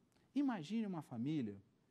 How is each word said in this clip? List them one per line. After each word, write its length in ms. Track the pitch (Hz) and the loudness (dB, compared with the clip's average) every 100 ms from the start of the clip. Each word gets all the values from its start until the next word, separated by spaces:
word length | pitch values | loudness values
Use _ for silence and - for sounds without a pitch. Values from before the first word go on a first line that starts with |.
| _ _ _ | _ _ _
Imagine 520 | 262 277 214 147 226 214 | 0 2 0 -2 0 0
uma 160 | 175 | -2
família 560 | - 120 131 156 107 98 - _ _ | -4 -2 0 2 0 -4 -14 _ _